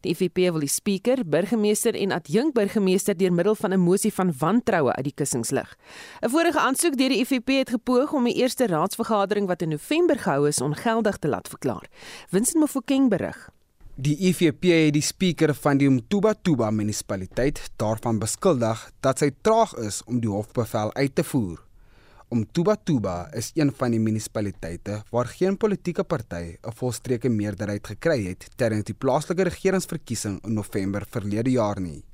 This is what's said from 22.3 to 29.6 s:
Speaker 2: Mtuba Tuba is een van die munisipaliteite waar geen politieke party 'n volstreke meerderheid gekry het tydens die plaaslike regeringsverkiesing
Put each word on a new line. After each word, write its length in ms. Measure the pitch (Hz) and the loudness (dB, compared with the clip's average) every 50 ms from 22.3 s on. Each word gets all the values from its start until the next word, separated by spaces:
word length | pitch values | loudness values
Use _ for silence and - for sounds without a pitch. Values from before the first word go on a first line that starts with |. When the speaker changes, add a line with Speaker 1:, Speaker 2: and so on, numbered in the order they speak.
Speaker 2:
Mtuba 460 | - 120 107 - - 170 175 196 214 - _ | -2 -2 -2 -2 -2 0 2 2 0 0 _
Tuba 440 | - 160 123 101 95 90 87 90 - - | 0 0 0 0 -2 -4 -6 -8 -8 -8
is 160 | 113 113 - - | -8 -10 -6 -2
een 160 | 160 151 139 | 0 0 0
van 200 | 131 - 131 123 | 0 0 -2 0
die 100 | 117 113 | 2 2
munisipaliteite 1000 | 110 110 107 110 107 - - 113 104 101 90 - - 85 85 87 - 104 101 107 107 - | 2 0 0 -2 -4 -6 -6 -4 -4 -4 -6 -8 -10 -10 -10 -10 -8 -8 -8 -8 -8 -4
waar 160 | - 117 123 | -4 -4 -2
geen 300 | 120 - - 185 190 196 | -4 -4 -2 0 0 0
politieke 480 | 185 - 214 196 - - 175 165 - 190 | 0 0 -2 -2 -2 -4 -6 -4 -4 -4
party 520 | - 175 147 113 - - 87 87 85 85 - - | -4 -4 -6 -6 -8 -10 -10 -8 -10 -12 -12 -12
'n 80 | 113 113 | -14 -10
volstreke 560 | - - 127 117 - - 127 127 113 - 131 | -6 -6 -6 -6 -6 -4 -4 -4 -2 0 0
meerderheid 580 | 117 107 104 104 101 92 107 104 104 104 - | 0 0 -2 -4 -4 -6 -6 -4 -6 -6 -8
gekry 380 | - 107 - - 165 160 127 101 | -10 -14 -4 -2 0 0 0 -2
het 240 | 90 92 - - - - | -4 -8 -10 -14 -20 -4
tydens 280 | - 123 113 107 107 104 | -2 0 0 0 0 -2
die 100 | - 104 | -4 -8
plaaslike 480 | - - 135 127 151 151 - 180 165 190 | -2 0 0 2 2 0 -2 -2 0 0
regeringsverkiesing 1000 | 180 - - | -2 -2 -2